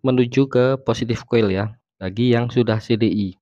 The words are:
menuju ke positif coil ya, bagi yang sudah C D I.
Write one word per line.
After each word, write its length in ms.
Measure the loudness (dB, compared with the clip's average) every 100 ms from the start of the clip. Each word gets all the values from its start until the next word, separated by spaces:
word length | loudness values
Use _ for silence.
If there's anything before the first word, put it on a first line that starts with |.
menuju 400 | 0 2 2 0 0
ke 240 | 2 2 0
positif 400 | -4 -4 -2 -4
coil 240 | 0 0 2
ya, 240 | 0 -4 -8 _ _
bagi 400 | -8 -2 2 2
yang 160 | 2
sudah 320 | 0 0 0
C 160 | -2 0
D 80 | 0
I. 240 | 0 -4 -6